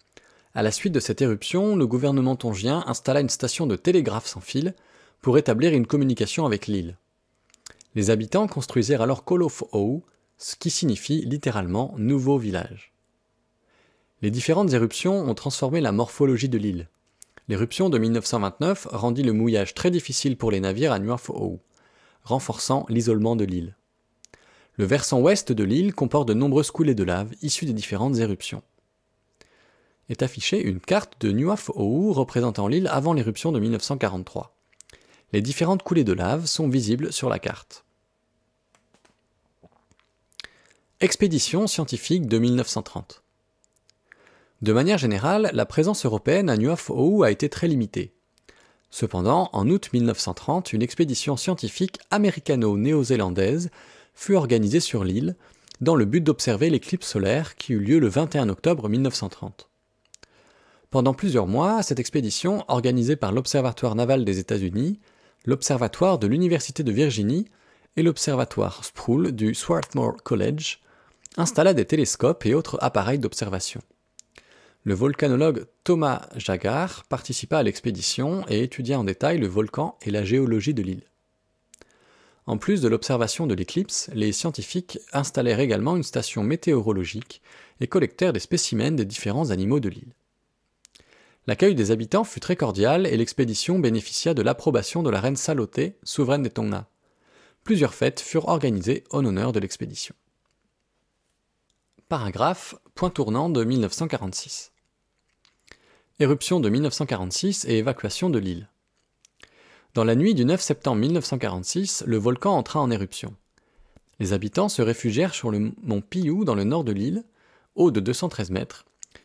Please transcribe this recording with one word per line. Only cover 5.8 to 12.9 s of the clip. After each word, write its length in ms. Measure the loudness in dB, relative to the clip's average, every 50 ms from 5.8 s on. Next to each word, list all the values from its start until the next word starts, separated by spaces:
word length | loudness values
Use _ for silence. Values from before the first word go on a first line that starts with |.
| 2 2
communication 580 | 2 2 2 2 2 0 -2 -2 -2 -2 0
avec 220 | 0 0 -2 -2 -2
l'île. 280 | -2 -2 -4 -6 -10 -14 _ _ _ _ _ _ _ _ _ _ _ _ _ -20 -20 _ -20 _ _
Les 140 | 0 2 4
habitants 360 | 4 2 2 0 0 0 0
construisirent 560 | 0 -2 -6 -6 -2 0 0 2 2 2 2 2
alors 220 | 2 0 -2 -2
Kolof 400 | 0 0 2 2 0 -2 -6 -10 -4 -2
Owu, 300 | 0 0 0 -2 -4 -6 _ _ _ _ _ _ _
ce 160 | -12 -12 -12
qui 160 | -6 -4 -4
signifie 520 | -2 0 0 0 0 -2 -2 -2 -2 -2 -2
littéralement 680 | -4 -6 -4 -4 -2 -2 -2 -2 -2 -2 -2 -2 -4 -4 -2
nouveau 400 | 0 0 0 2 2 2 2 2
village. 540 | 0 -2 -4 -4 -6 -8 -12 -16 -20 _